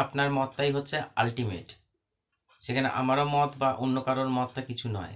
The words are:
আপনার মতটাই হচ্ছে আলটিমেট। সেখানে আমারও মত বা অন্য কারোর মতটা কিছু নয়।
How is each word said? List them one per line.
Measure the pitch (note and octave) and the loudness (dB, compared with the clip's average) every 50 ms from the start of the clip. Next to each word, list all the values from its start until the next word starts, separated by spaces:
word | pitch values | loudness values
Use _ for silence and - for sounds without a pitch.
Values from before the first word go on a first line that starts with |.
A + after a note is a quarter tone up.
| C3+ | 2
আপনার | - - C#3+ C#3 C#3+ | 2 2 0 2 2
মতটাই | C#3+ C#3 C3+ C3 - - C#3+ C#3+ C#3 | 2 2 0 0 -2 0 0 2 2
হচ্ছে | C#3+ C#3+ - - D3+ - - - | 0 -2 -2 -2 -4 -4 -4 -2
আলটিমেট। | - A#2 A#2 A#2 B2+ A#2+ G#2+ F#2+ E2+ - - - - _ _ _ _ _ _ _ _ _ _ _ _ _ _ _ _ - | 0 0 0 0 -2 -2 -2 -4 -6 -8 -12 -18 -20 _ _ _ _ _ _ _ _ _ _ _ _ _ _ _ _ -6
সেখানে | - B2 C3+ C3 C3 | -2 0 0 2 2
আমারও | - - C3 C3 C3 C#3 C#3+ C#3+ C#3+ | 0 0 2 2 4 2 2 2 2
মত | C#3+ D3 C#3+ C#3+ | 2 2 2 0
বা | - C3+ C3 B2+ | 0 0 2 2
অন্য | - B2 C3 B2+ C3 | 2 0 0 0 0
কারোর | C3 C3 C3 C3 C3+ C3 B2+ B2+ | 0 0 0 0 0 0 0 0
মতটা | B2+ A#2+ - C3+ C3 | 0 -2 -4 -8 -8
কিছু | - A#2+ - - A#2+ | -4 -4 -4 -2 -2
নয়। | G#2+ G2 F2 E2 G2 | -4 -4 -6 -8 -8